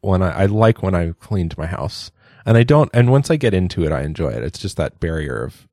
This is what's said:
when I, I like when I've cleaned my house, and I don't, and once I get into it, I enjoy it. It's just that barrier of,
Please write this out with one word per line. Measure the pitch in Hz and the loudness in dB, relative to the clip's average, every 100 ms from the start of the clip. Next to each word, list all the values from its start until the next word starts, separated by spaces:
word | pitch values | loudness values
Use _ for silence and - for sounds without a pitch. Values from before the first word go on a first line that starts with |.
when | 98 92 | 0 0
I, | 92 - | 0 0
I | 98 | 0
like | 104 113 110 | 4 2 2
when | 95 | 0
I've | 90 85 82 | 0 -2 -6
cleaned | - 101 85 - | -6 -4 -4 -4
my | |
house, | 80 92 - - - _ _ _ | -8 -6 -8 -10 -18 _ _ _
and | - 113 | 2 4
I | |
don't, | 120 147 151 | 6 4 4
and | 120 120 | 2 4
once | 135 139 | 4 2
I | 160 | 0
get | 123 | 0
into | 95 90 - 80 | 0 0 -2 -2
it, | |
I | 76 | -2
enjoy | 73 76 78 | -4 -4 -4
it. | 57 | -4
It's | 64 - | -8 -8
just | 98 - | -10 -6
that | 71 _ | -6 _
barrier | 82 80 73 58 | -6 -4 -6 -6
of, | 62 - _ | -8 -12 _